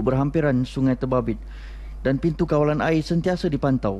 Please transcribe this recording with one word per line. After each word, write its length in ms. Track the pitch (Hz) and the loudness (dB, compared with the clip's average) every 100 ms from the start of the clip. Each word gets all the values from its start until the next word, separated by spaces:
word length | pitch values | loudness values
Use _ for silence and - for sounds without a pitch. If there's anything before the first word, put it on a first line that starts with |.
| 117 | 2
berhampiran 560 | 131 143 165 147 127 | 2 2 2 2 2
Sungai 320 | 127 139 135 123 | 0 0 0 0
Terbabit 400 | 131 127 117 107 - - - - - - | 0 0 0 -4 -8 -14 -14 -12 -12 -4
dan 160 | 127 139 | 0 0
pintu 320 | 170 156 170 | 0 0 0
kawalan 320 | 147 151 151 | 2 2 2
air 240 | 135 160 | 2 0
sentiasa 480 | 147 170 180 180 180 | 0 0 0 0 0
dipantau 480 | 139 139 131 104 98 | 0 0 2 0 -2